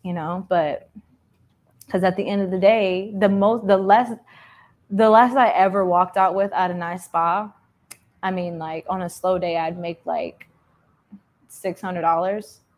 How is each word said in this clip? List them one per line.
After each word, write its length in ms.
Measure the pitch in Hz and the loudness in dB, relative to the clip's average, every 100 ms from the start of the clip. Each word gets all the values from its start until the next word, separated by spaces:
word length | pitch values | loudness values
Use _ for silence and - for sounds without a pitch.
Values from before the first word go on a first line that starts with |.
you 100 | 185 | -10
know, 320 | 175 156 180 196 | -8 -6 -8 -2
but 420 | 180 151 - - - - _ _ _ _ _ _ _ - | 0 0 -4 -10 -20 -20 _ _ _ _ _ _ _ -6
'cause 160 | 190 | -2
at 120 | 185 185 | -2 -2
the 120 | 196 | -4
end 140 | 202 | -4
of 80 | 190 | -2
the 80 | 185 | 2
day, 560 | 190 226 190 185 202 196 | 2 4 2 -2 -6 0
the 120 | 202 | 2
most, 360 | 196 202 233 202 | 4 2 2 2
the 120 | 190 | 2
less, 320 | 190 214 247 226 _ - - _ _ _ - | 6 4 2 -6 _ -20 -20 _ _ _ -6
the 180 | 196 220 | 2 6
less 260 | 220 247 262 | 6 6 4
I 120 | 233 | 2
ever 360 | - 190 196 185 | 4 2 2 2
walked 320 | 175 180 196 | 2 2 2
out 160 | 190 | 0
with 180 | 185 202 | 0 -2
at 180 | 185 180 | -2 -2
a 40 | |
nice 300 | 175 170 180 | -4 -8 -10
spa, 460 | - 170 165 185 214 - _ _ - - _ _ | -6 -2 -2 -2 -6 -14 _ _ -20 -20 _ _
I 80 | 190 | -6
mean, 280 | 185 175 170 | -6 -6 -8
like, 280 | 160 160 - | -10 -10 -6
on 140 | 185 | -6
a 60 | 175 | -8
slow 300 | - 185 185 | -6 -2 -2
day, 200 | 175 165 | -2 -4
I'd 200 | 160 175 | -4 -6
make, 220 | 170 165 165 | -10 -10 -8
like, 420 | 160 - - - _ _ _ _ _ _ 202 _ _ _ | -6 -8 -12 -20 _ _ _ _ _ _ -20 _ _ _
six 320 | - 190 180 | -10 -8 -8
hundred 220 | 190 180 | -8 -4
dollars, 580 | 165 165 185 208 208 - _ | 0 0 0 -4 -8 -20 _